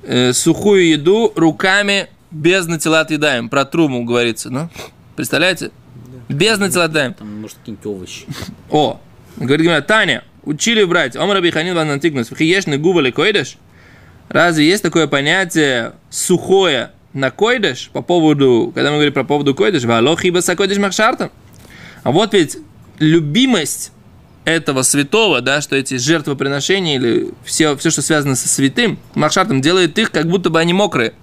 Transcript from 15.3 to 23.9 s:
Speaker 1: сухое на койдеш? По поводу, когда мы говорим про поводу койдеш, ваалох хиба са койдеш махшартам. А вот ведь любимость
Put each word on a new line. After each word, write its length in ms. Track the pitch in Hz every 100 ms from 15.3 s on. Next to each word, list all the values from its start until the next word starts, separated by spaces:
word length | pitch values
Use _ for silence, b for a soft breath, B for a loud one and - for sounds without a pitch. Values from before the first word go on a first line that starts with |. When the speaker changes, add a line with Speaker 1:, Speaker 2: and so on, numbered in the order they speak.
| 180 180 165 143 123 113 - _
Speaker 1:
сухое 800 | - - 175 - 190 185 131 113 _ _
на 180 | 135 135
койдеш? 600 | - 214 247 170 123 -
По 100 | -
поводу, 680 | 123 175 156 147 135 117 120
когда 160 | 127 135
мы 60 | 151
говорим 160 | 147
про 120 | 139
поводу 300 | 120 147 147
койдеш, 300 | 131 214 170
ваалох 360 | 120 117 123 170
хиба 200 | 180 175
са 160 | 175 180
койдеш 220 | 196 202
махшартам. 520 | 202 180 220 - 196 - - - B B B B
А 100 | -
вот 220 | 147 220
ведь 240 | 202 147 - - - - -
любимость 920 | 156 160 147 165 269 214 147 - -